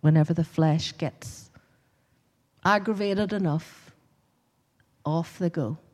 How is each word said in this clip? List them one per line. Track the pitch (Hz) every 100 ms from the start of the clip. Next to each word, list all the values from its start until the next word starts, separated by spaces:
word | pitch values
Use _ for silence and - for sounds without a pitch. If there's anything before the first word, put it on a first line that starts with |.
whenever | 156 156 151
the | 165
flesh | 160 - 160 156 - -
gets | 156 - - - - - _ _ _ _ _ _ _ _ _ _
aggravated | 180 208 196 208 202 196 208
enough, | 208 180 156 - - - _ _ _ _ _ _ _ _ _ _ _ -
off | 160 170 -
they | 175
go. | 165 123 156 _